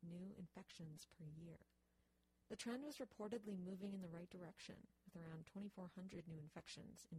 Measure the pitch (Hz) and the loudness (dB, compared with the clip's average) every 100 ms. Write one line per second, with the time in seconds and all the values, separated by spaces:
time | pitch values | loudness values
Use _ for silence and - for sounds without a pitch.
0 | 170 175 185 - 175 - 190 - 165 156 | -2 0 0 0 -4 -4 -8 -4 -4 -2
1 | - - 156 156 170 160 - - - - | -6 -6 -4 -2 -4 -6 -10 -20 -20 -20
2 | - - - - - 214 240 247 294 294 | -20 -20 -20 -20 -4 0 4 4 4 2
3 | 262 - 208 226 208 196 180 185 202 196 | 0 2 2 4 4 4 4 4 4 4
4 | 180 165 175 185 170 - - - - - | 2 0 -2 -2 -4 -6 -6 -6 -8 -14
5 | - 180 165 160 165 196 202 - 180 - | -8 -4 -2 -2 -2 0 0 0 -2 0
6 | 190 185 175 160 151 - - - - - | -2 0 0 0 0 -4 -4 -4 -4 -6
7 | - | -4